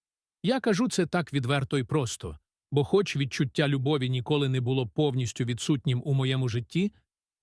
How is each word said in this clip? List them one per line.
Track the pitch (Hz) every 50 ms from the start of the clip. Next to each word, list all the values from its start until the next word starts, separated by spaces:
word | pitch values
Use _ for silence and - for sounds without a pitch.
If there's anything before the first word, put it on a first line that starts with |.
| _ _ _ _ _ _ _ _ -
Я | 185 262 254
кажу | - 233 202 170 254 -
це | - - 175
так | - - 175 156 - 143
відверто | 143 117 120 143 139 - - 151
і | 135 123
просто, | - 139 156 127 110 - - - 87 76 - _ _ _ _ _ -
бо | 139 147 143
хоч | - - 202 202 - -
відчуття | 139 139 127 - - 151 123 - - 147
любові | 139 143 139 127 139 156 139 131 127
ніколи | 127 127 120 - 151 143 143 131
не | 131 131
було | 120 123 131 131 123
повністю | 101 - - 151 143 127 131 123 104 - - 127
відсутнім | 120 123 113 - - 151 - - 135 123 123 -
у | 151 135
моєму | 139 131 131 131 131 131 120
житті, | 104 123 117 - - 165 196 208 - _ _ _ _ _ _ _ _ _